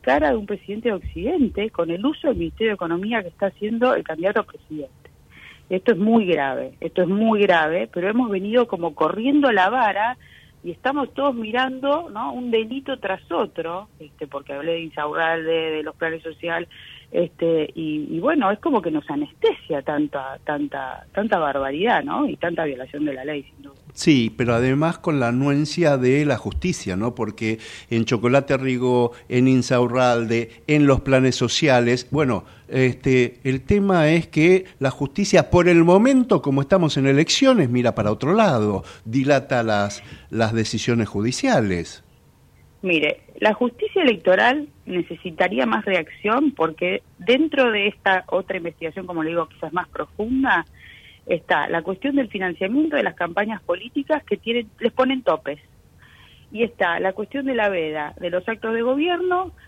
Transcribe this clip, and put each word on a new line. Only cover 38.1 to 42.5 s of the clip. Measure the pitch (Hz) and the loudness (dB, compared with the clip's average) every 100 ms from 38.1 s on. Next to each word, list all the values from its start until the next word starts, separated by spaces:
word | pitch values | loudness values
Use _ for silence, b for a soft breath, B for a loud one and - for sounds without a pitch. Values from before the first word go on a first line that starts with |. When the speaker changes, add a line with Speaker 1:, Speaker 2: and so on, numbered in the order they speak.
Speaker 2:
otro | 107 131 | 0 0
lado, | 208 214 127 107 95 B B | 4 4 2 0 -2 B B
dilata | 113 123 135 139 135 127 | -4 -2 2 2 2 -2
las, | 113 104 101 - B B B | 0 0 0 -4 B B B
las | 110 110 | -2 0
decisiones | 113 107 110 - 117 104 | 0 -2 -2 0 0 0
judiciales. | 98 110 131 269 202 107 90 82 - _ _ _ _ _ | -2 -4 -2 0 2 2 -2 -6 -14 _ _ _ _ _